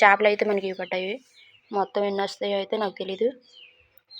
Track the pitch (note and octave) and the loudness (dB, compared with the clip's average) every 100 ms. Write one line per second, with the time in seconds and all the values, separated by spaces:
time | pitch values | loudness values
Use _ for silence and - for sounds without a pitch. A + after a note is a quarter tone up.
0 | G#3 G3+ G#3 G#3 G#3 G3+ F#3+ F#3 F3+ F#3 | 6 6 4 2 0 0 -4 -8 -6 -4
1 | F#3 B3 - - - _ _ G3+ G3 G#3 | -4 -8 -12 -20 -20 _ _ -4 -2 0
2 | G3+ G3 G3 - G3+ G3 G3 A3 G3+ - | 0 -2 -4 -4 -4 -2 -2 -2 -2 -4
3 | F#3+ F#3+ A#3 - _ - - _ _ _ | -8 -2 -2 -2 _ -20 -20 _ _ _
4 | _ | _